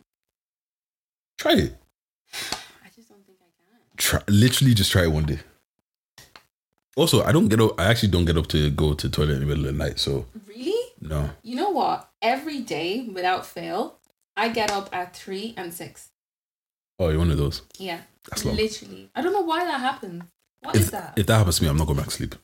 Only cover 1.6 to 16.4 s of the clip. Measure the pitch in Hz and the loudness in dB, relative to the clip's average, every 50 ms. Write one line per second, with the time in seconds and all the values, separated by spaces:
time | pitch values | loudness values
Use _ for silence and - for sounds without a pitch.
1.6 | - - - - _ _ _ _ _ _ _ _ _ _ - - - - - - | 2 0 -4 -10 _ _ _ _ _ _ _ _ _ _ -12 -10 -8 -8 -8 -10
2.6 | - - - - _ 185 _ 233 226 _ 214 202 196 _ 190 _ _ _ _ _ | -12 -18 -20 -20 _ -20 _ _ -20 _ -20 _ _ _ _ _ _ _ _ _
3.6 | _ _ _ _ _ _ _ - - - - - - - 104 101 117 127 - - | _ _ _ _ _ _ _ -2 -2 0 0 0 0 2 6 6 6 6 6 4
4.6 | 143 131 120 101 95 - - 101 87 82 76 78 78 76 71 73 - - _ _ | 4 4 6 4 4 2 4 2 4 4 2 0 0 0 -2 -4 -6 -14 _ _
5.6 | _ _ _ _ _ _ _ _ _ _ _ - - _ _ - _ _ _ _ | _ _ _ _ _ _ _ _ _ _ _ -20 -20 _ _ -20 _ _ _ _
6.6 | _ _ _ _ _ _ _ 131 160 165 - 110 - - 113 160 233 143 107 110 | _ _ _ _ _ _ _ 2 2 4 4 4 4 6 4 4 6 6 6 6
7.6 | 113 104 - - 87 98 120 117 - 101 87 87 85 85 82 82 78 - - 78 | 6 4 4 2 4 4 4 4 4 2 4 4 4 4 2 2 0 0 0 2
8.6 | 73 73 71 71 78 76 73 - - 69 - - 82 76 71 65 69 73 71 73 | 2 2 2 2 2 2 0 0 -2 -4 -2 0 0 0 0 -2 -2 -2 -2 -2
9.6 | 69 67 69 71 76 71 65 - - - 69 67 - - _ 220 - - - 233 | -2 -2 -4 -4 -4 -4 -4 -4 -4 -2 -2 -4 -6 -8 _ -20 -20 -18 -16 -10
10.6 | 254 330 415 480 494 480 - _ - 76 78 73 73 71 73 - _ 220 247 262 | -6 -4 -2 -4 -4 -6 -12 _ -10 -6 -4 -4 -4 -4 -6 -12 _ -10 -6 -4
11.6 | 359 415 370 269 190 190 165 - - _ _ _ - 226 254 269 302 320 302 269 | -2 -2 0 0 0 -2 -2 -4 -8 _ _ _ 0 0 0 0 -4 -8 -8 -8
12.6 | 226 - 165 143 165 175 196 254 254 220 185 185 180 180 185 - - - - 180 | -8 -6 -6 -4 -4 -4 -4 -4 -6 -8 -8 -4 -2 0 0 -2 -4 -10 -12 -12
13.6 | 165 165 170 175 180 165 - _ _ _ _ _ _ _ _ 196 214 233 226 233 | -10 -6 -4 -4 -6 -6 -8 _ _ _ _ _ _ _ _ -4 -4 -2 0 -2
14.6 | 214 208 202 196 196 - - 185 180 180 - - - 202 190 196 214 233 233 - | -2 -2 -2 -4 -6 -6 -8 -8 -8 -8 -12 -18 -14 -10 -10 -10 -10 -10 -12 -12
15.6 | 185 170 170 - 170 - - - - - _ _ _ _ _ _ | -12 -12 -12 -14 -16 -16 -18 -20 -20 -20 _ _ _ _ _ _